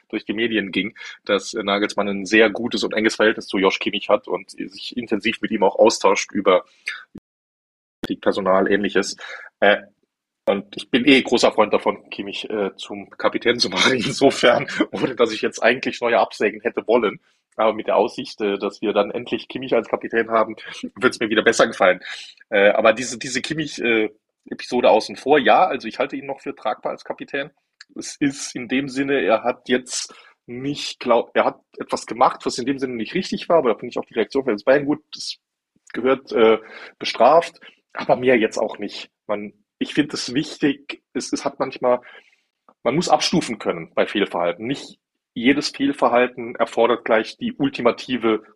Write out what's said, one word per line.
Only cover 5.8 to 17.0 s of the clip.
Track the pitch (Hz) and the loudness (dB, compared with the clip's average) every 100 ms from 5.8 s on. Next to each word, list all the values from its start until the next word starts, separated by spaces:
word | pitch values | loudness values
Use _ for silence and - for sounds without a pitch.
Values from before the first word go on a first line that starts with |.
| 110 - 95 101 - | 4 4 2 2 -2
über | - 101 90 - _ - - - - _ _ _ _ _ _ _ _ - 104 | -2 2 2 2 _ -16 -16 -16 -20 _ _ _ _ _ _ _ _ -10 -4
Personal, | 107 101 95 95 101 | -2 0 2 2 2
Ähnliches. | 101 101 92 101 - - - - - | 0 0 -2 -2 -6 -14 -16 -16 0
Äh, | 101 101 - _ _ _ _ _ - | 2 2 -2 _ _ _ _ _ -4
und | 98 - - | -2 -4 -14
ich | - | -2
bin | 127 123 | 0 4
eh | 135 | 4
großer | - 117 117 | 4 2 2
Freund | - 104 | 2 2
davon, | 104 110 98 - | 2 0 -6 -8
Kimmich, | - 101 - - | -12 -10 -10 -6
äh, | 107 95 - | -4 -4 -6
zum | - 104 92 | -14 -14 -14
Kapitän | - 107 110 117 120 | -4 -2 0 0 0
zu | 117 | 0
machen. | 92 - | 0 2
<laughs> | 131 98 | 2 -2
Insofern, | - 135 - 127 113 - - - | 4 4 6 4 4 0 -4 -4
ohne | - 147 123 | -2 -2 0
dass | 113 | 0
ich | 107 | 0
jetzt | 117 - | -4 0
eigentlich | 113 127 - - | 2 2 -2 -4
neue | 120 113 | 2 2
Absägen | 113 - 110 107 | 2 0 -2 -2
hätte | 117 - 104 | -6 -4 0
wollen, | 120 | 2